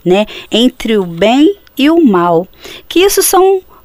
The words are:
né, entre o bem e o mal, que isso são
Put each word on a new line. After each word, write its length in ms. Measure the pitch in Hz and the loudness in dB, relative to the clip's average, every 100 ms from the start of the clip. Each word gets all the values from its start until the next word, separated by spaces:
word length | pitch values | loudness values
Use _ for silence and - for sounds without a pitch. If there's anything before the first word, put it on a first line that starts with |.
né, 220 | 175 190 214 - - | 0 0 -2 -8 -6
entre 480 | 208 247 - - 214 | -2 -2 -2 -4 -2
o 80 | 180 | -4
bem 520 | 165 208 262 320 403 _ - | -2 0 2 0 0 _ -2
e 140 | 277 | 0
o 120 | 339 | 2
mal, 440 | 285 185 175 165 185 - - - - | 2 2 0 0 -4 -12 -20 -20 -6
que 140 | 339 | 0
isso 200 | 392 403 | 0 0
são 400 | - 381 381 381 - - | 0 2 2 0 -6 -20